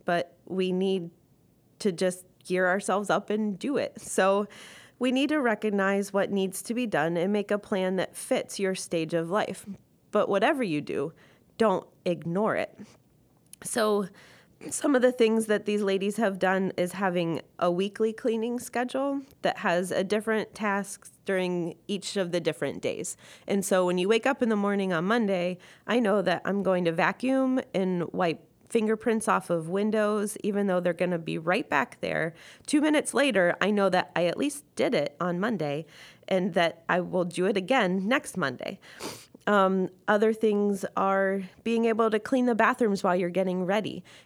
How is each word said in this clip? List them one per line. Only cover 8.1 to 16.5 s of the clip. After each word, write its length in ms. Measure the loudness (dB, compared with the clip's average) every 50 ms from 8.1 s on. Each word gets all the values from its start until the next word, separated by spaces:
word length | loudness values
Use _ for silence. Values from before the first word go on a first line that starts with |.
| -6
fits 440 | -10 -4 -2 -2 -2 -2 -4 -6 -4
your 160 | -2 -2 -4
stage 380 | -4 -6 -4 -4 -2 -2 0 -2
of 160 | -2 -2 -2
life. 360 | -2 -2 -2 -4 -6 -10 -12 -16 -16 -16 _ _ _ _ _ _
But 180 | 0 0 2 2
whatever 340 | 2 2 2 2 2 0 0
you 160 | -2 -2 -4
do, 320 | -4 -4 -4 -4 -4 -6 -8 _ -20 -20 _ _ _ _ _
don't 280 | 0 2 2 2 0 -2 -8 _ _ -4
ignore 500 | -4 -4 -4 -4 -4 -2 0 0 0 0
it. 220 | 0 -2 -4 -8 -14 -20 -20 -20 _ _ _ _ _ _ _ _ _ _ _ -20 -16 -12
So 440 | -6 -2 0 2 2 2 0 0 -4 -8 -16 -20 -20 -20 -20 -20 _ _ -16 -12 -10
some 260 | -8 -2 0 2 4
of 60 | 6
the 100 | 4 4
things 360 | 4 4 4 4 4 2 2
that 180 | 2 0 0 0
these 160 | 0 -2 0
ladies 340 | 0 0 0 0 0 -2 0
have 240 | 0 0 0 0 0
done 320 | 0 2